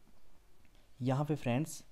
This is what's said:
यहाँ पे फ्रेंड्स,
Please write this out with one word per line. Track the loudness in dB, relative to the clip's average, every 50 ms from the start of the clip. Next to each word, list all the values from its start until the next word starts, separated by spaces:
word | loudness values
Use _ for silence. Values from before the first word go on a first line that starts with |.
| -18 -18 -16 -14 -14 -14 -14 -16 -18 -20 -20 -20 -20 -20 -20 -20 -20 -20 -8 -2
यहाँ | 2 2 4 2 2
पे | 2 0
फ्रेंड्स, | 0 2 2 2 2 2 0 -4 -10 -14 -18